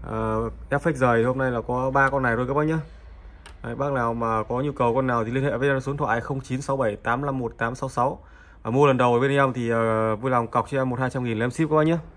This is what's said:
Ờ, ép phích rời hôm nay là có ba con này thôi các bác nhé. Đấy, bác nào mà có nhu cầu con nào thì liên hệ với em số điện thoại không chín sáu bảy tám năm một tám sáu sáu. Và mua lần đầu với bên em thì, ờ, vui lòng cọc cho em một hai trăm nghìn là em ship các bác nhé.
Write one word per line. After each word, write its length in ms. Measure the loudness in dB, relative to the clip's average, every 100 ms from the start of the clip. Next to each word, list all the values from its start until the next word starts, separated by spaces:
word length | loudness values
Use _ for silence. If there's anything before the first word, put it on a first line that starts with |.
Ờ, 460 | -8 -4 -2 -2 -4 -10 -4
ép 120 | -2
phích 160 | 0 2
rời 260 | 4 4
hôm 140 | 2 2
nay 140 | 0
là 100 | -2
có 300 | -4 -2 0
ba 180 | 2 2
con 140 | 2
này 120 | 0 0
thôi 100 | 0
các 60 |
bác 100 | 0
nhé. 140 | 0 -2 -4 -16 -20 -20 -20 -20 -20 -14
Đấy, 120 | -10 -4
bác 160 | -2
nào 220 | 0 0
mà 300 | 0 0 -2
có 180 | -2 -2
nhu 100 | -2
cầu 240 | 0 2 2
con 120 | 2
nào 180 | 0 0
thì 60 |
liên 120 | 0
hệ 140 | 0 0
với 120 | 0
em 120 | 0
số 100 | -2
điện 60 | -4
thoại 240 | 0 -2
không 200 | -2 -6
chín 200 | -4 -6
sáu 160 | -2 0
bảy 180 | 0 -2
tám 300 | -4 -2 -2
năm 140 | -4
một 140 | -6 -4
tám 180 | -6 -4
sáu 140 | -6
sáu. 300 | -2 -2 -2 -16 -20 -20 -10
Và 80 | -2
mua 160 | 4 6
lần 100 | 6
đầu 140 | 4
với 80 | 4
bên 180 | 4 4
em 160 | 2
thì, 160 | 0 0
ờ, 460 | 2 2 2 0 0
vui 160 | 0
lòng 160 | 0 0
cọc 220 | -2 -2
cho 120 | -2
em 80 | -2
một 100 | -2
hai 100 | -2
trăm 140 | -2
nghìn 160 | -2 0
là 60 | -2
em 60 |
ship 180 | 0 2
các 60 | 4
bác 80 |
nhé. 140 | 4 0 -4